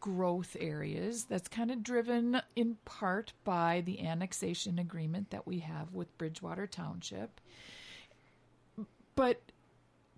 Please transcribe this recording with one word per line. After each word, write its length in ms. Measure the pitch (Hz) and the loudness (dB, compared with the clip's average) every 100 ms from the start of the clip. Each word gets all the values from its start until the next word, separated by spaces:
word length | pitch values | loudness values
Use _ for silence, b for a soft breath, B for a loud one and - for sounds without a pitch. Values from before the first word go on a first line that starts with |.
growth 560 | 202 180 180 180 170 175 | -2 2 2 2 -2 -4
areas. 640 | 170 151 151 - 196 233 | -4 -2 -2 -2 -2 -2
That's 240 | - 190 - | -2 -2 -2
kind 240 | 226 233 | -2 0
of 100 | 254 | 0
driven 600 | 214 240 233 240 233 254 - 240 | 2 2 4 4 4 2 0 2
in 180 | 233 220 | 2 0
part 480 | - - 190 196 - - 208 | -8 -2 0 2 -2 -4 0
by 360 | 175 170 175 175 | 4 6 4 2
the 200 | 196 170 | 0 0
annexation 720 | 165 190 - 185 175 196 175 | 0 0 -2 -2 -2 0 0
agreement 500 | 170 165 156 175 202 | 0 -2 -2 -2 -4
that 180 | 202 - | -6 -4
we 120 | 180 | -4
have 340 | 156 156 160 | -4 -6 -6
with 240 | 185 165 - | -6 -6 -4
Bridgewater 500 | 160 160 180 180 202 | -6 -4 -6 -4 -4
Township. 720 | - 156 170 - 202 226 - B B B B B B B B B B _ _ _ - 208 _ _ - | -6 -6 -6 -8 -8 -8 -12 B B B B B B B B B B _ _ _ -12 -12 _ _ 4
But 260 | 254 - - - _ _ _ _ _ | 4 4 -4 -20 _ _ _ _ _